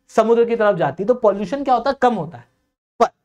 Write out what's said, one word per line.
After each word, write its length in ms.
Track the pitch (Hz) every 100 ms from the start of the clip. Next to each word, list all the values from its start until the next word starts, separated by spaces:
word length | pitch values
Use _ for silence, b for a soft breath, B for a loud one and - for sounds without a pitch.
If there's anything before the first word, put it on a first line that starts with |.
| _
समुद्र 340 | - 220 233
की 120 | 233 226
तरफ 200 | 208 175
जाती 260 | 147 135
है, 40 | 202
तो 80 | 240
पॉल्यूशन 480 | 214 202 196 277
क्या 100 | 269
होता 160 | 240 277
है, 60 | 269
कम 120 | 247
होता 240 | 208 147 120
है। 80 | - _ _ _ _ -
पर 80 | 220 -